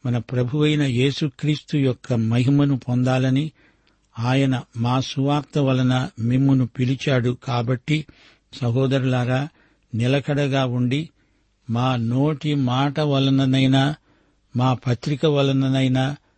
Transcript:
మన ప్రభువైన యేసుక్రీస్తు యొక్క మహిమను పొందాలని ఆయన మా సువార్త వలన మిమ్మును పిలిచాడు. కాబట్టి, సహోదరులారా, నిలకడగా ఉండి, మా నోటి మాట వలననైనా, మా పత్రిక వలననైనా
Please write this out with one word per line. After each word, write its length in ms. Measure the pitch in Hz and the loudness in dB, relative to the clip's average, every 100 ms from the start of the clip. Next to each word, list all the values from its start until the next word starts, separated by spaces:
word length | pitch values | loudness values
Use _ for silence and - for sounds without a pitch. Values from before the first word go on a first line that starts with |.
| 123 | -4
మన 120 | 120 | -4
ప్రభువైన 640 | - 127 123 147 151 151 | -2 -4 -2 0 2 2
యేసుక్రీస్తు 960 | 139 120 139 135 156 - 151 147 - 151 | 0 2 0 0 -4 -2 -2 -2 -2 0
యొక్క 360 | 135 120 - | 0 -2 -2
మహిమను 640 | 120 113 117 127 143 143 131 | -2 0 2 2 4 2 0
పొందాలని 760 | - 123 123 131 131 131 156 - _ _ _ _ _ - | -2 0 0 0 0 0 -4 -10 _ _ _ _ _ -6
ఆయన 440 | 117 135 135 123 - 117 | -2 0 0 -2 -6 -6
మా 240 | 120 131 | -2 -2
సువార్త 580 | - 139 139 147 135 151 | -2 -4 -2 -2 -2 -2
వలన 500 | 135 131 127 127 131 - | 0 2 2 0 -2 -4
మిమ్మును 480 | 117 127 139 135 123 | -2 2 2 2 0
పిలిచాడు. 720 | - 123 135 - 131 120 127 | -2 -2 -2 0 0 0 -4
కాబట్టి, 640 | - 120 120 127 - 151 147 - - _ _ - | -4 -4 -2 -4 -2 -4 -6 -18 -20 _ _ -6
సహోదరులారా, 880 | 120 120 135 135 131 127 123 127 147 - _ _ _ | -2 0 0 0 0 0 0 -2 -4 -10 _ _ _
నిలకడగా 720 | 107 123 139 143 143 143 135 127 | -2 0 0 0 -2 0 0 0
ఉండి, 420 | 123 123 139 165 _ _ _ _ _ - | 0 0 -2 -6 _ _ _ _ _ -6
మా 260 | 120 127 123 | -2 0 0
నోటి 580 | 113 127 147 147 151 | 0 0 0 -2 -2
మాట 460 | 143 123 127 143 143 | 0 0 0 0 0
వలననైనా, 920 | 151 135 135 135 131 131 131 135 135 156 _ _ _ _ _ 120 | 0 2 2 2 2 2 4 2 2 -4 _ _ _ _ _ -2
మా 180 | 131 | 0
పత్రిక 520 | 123 127 117 - 147 160 | 0 -2 -4 -4 -2 0
వలననైనా 880 | 143 139 135 135 135 131 127 131 147 _ | 2 2 2 0 2 2 2 -2 -6 _